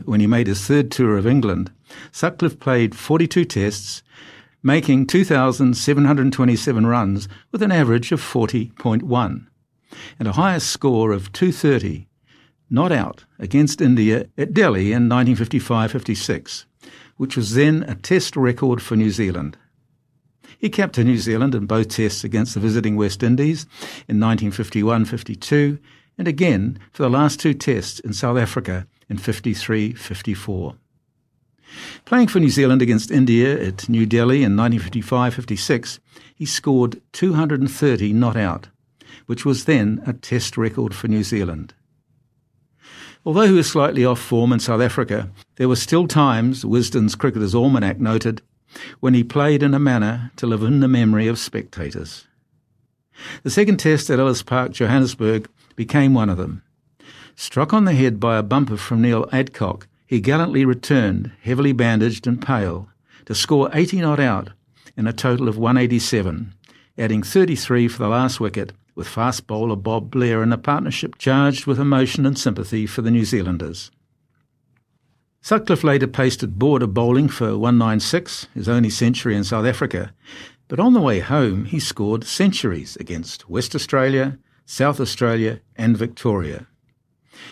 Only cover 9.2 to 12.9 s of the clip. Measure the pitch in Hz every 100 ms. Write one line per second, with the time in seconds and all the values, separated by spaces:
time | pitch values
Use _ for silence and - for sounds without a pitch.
9.2 | 104 - - _ _ _ _ - - -
10.2 | 113 95 190 175 - - 143 120 110 101
11.2 | 95 - 185 - 156 127 101 73 - _
12.2 | _ _ _ _ _ 120 175